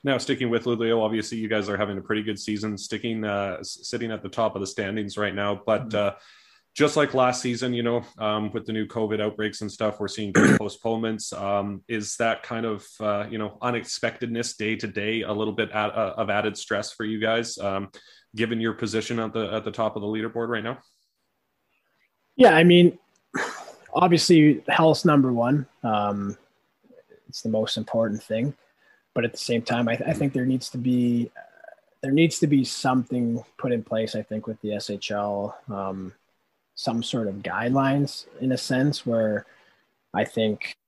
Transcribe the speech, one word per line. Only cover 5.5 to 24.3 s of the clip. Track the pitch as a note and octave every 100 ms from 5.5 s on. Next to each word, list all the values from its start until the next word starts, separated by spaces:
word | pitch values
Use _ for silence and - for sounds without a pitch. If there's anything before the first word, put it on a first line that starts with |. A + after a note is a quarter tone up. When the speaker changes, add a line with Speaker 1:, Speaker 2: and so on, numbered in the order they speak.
| G2 -
Speaker 1:
But, | G#2+ A#2
Speaker 2:
Mm-hmm. | G#2+ G2+
Speaker 1:
uh, | - - - _ _ _ -
just | D3 D#3
like | C#3+
last | C3+ B2+ B2+
season, | B2+ A#2+ B2+
you | A#2+
know, | A#2 A#2+ A#2+ -
um, | A2 G#2+ G#2
with | A2+ G#2+
the |
new | A2 G#2+
covid | A#2 G#2+ G#2+
outbreaks | G#2+ G#2 G#2+ -
and | G#2+
stuff, | - G#2+ G#2
we're | G2+
seeing | - G#2
big | F#2+ G#2+ G#2
<clears throat> |
postponements. | G#2 - A2+ A2+ A2+ A2 -
Um, | - G2 G2+ G2+ G2 -
is | A#2 G2+ -
that | A2+ A2
kind | - A2+ A#2
of, | G#2 - -
uh, | G#2+ G#2 G#2+
you | A2+
know, | G#2 -
unexpectedness | B2 A#2 A#2 - A#2 - A#2+ A#2 A#2+ -
day | G#2+ -
to | A2
day | G2 G#2 A2+
a | G#2
little | G#2 A2
bit | G2+ G#2+
ad-, | G#2+ G#2+
uh, | A2+ G2+ A2
of | G#2
added | G2+ G#2+ G2+
stress | - G#2 G#2+
for | - A2
you | A2
guys, | A2 A2+ A#2 -
um, | G2 F#2+ F#2+ - - - _ G#2+
given | A2+ A#2
your | A2+
position | A2 A2+ A2 G#2+ A#2
at | A2
the, | A2+ G#2
at | G#2+
the | G#2+
top | G#2 A2 G#2+
of |
the | G2+
leaderboard | A2 A2+ A#2 A#2
right | A#2 A2
now? | C3 _ _ _ _ _ _ _ _ _ _ _ _ _ _ _ -
Speaker 2:
Yeah, | B3
I | D#3+ F3
mean, | F3 F3 - _ _ _ - - - - - -
obviously | - F3 E3+ -